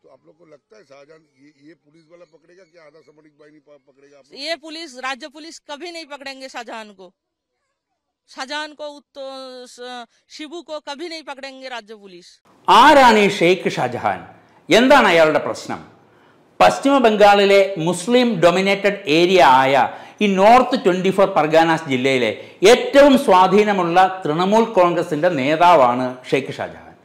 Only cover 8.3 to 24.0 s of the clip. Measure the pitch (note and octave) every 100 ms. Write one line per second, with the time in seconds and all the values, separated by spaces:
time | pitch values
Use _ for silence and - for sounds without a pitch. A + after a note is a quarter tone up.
8.3 | - C4+ D4 D4+ D4+ D4+ C#4+ _ C#4 C4+
9.3 | C4+ C4 B3+ B3 - B3 B3 A#3 _ _
10.3 | - D4+ E4+ - F4 - C#4+ E4+ D#4+ D4
11.3 | C4+ C4+ C4 C4 A#3+ G#3 A3 G3+ F3 _
12.3 | _ _ _ - G3 C#4 D4 B3+ G#3+ G3+
13.3 | - F3 F3+ F3+ - B2+ A#2 G#2+ F#2 E2+
14.3 | - _ _ - F#3 C4 C#4+ A3 E3+ D#3
15.3 | D3 - G#2+ - G2 - _ _ _ _
16.3 | _ _ _ F#3 - C#4 C#4 A#3 G#3+ G3+
17.3 | G3+ G3 G3 G3 - D#3+ F#3 - B3 B3
18.3 | G3 F3 F3+ F#3+ G3 G3+ G3 - D#3 F3
19.3 | F#3 D#3 C3 C3+ C3+ A2 - - _ G#3
20.3 | F#3 G3+ B3 B3 C4+ G3 F3+ F#3 F#3 F#3+
21.3 | E3 D3+ D#3 E3 D#3+ C#3+ C3 C3 C3 A2+
22.3 | G2+ - - F#3 A#3+ - C#4 C#4+ B3+ G#3
23.3 | F#3 F#3 G3 G#3+ G3 E3+ F3